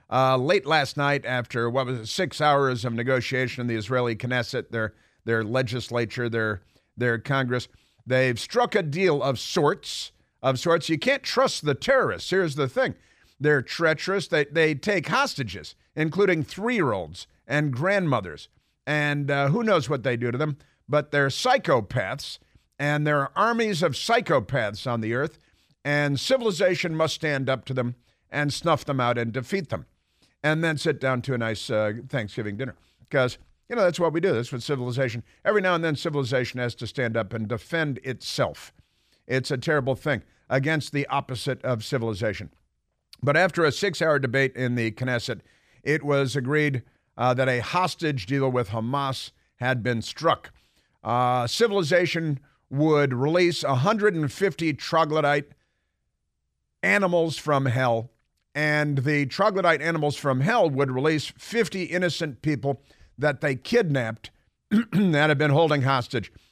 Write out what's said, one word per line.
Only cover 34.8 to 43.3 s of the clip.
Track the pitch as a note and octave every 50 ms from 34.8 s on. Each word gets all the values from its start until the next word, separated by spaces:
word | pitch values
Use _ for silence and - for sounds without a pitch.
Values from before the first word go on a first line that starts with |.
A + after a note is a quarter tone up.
| B2 B2 A#2+ C3 C3+ B2 G#2+ A#2+ - - _ _ _
every | F#3 G#3+ G#3
now | F#3+ F#3 F3+
and | E3 E3
then | E3 D3
civilization | - - E3+ D3 C#3+ C3+ A2 C3+ B2+ B2 - - B2+
has | B2 A#2+ -
to | - A#2+ G#2+
stand | - - B2+ A#2 A2
up | A#2 A2 F#2+ -
and | A2 A2 G#2
defend | A#2+ G#2+ - - E3+ E3 D#3+ D3 C3 -
itself. | - C3 B2 - - - - - B2+ E2+ D2 - - - _ _ _ _ _ _ _ _ _ _ _ -
It's | B2+ C3 B2+ -
a | D3+ B2+
terrible | - E3+ D#3 D3 B2+ C3+ C3
thing | - - D#3 C3+ G#2+ - _ _ _ _ _
against | B2+ C3+ C3+ D#3 D#3+ D#3 - -
the | - C#3+ C#3 -
opposite | C3 C#3 - - C3 G#2+ - C#3 B2+ - -
of | B2+ B2 A2+ G#2+
civilization. | - D3 C3 A2+ A2+ G#2+ F#2 A#2 A2 F#2+ - G2+ D2+ - _ _ _ _ _ _ _ _ _ _ _ - _
But | - C3+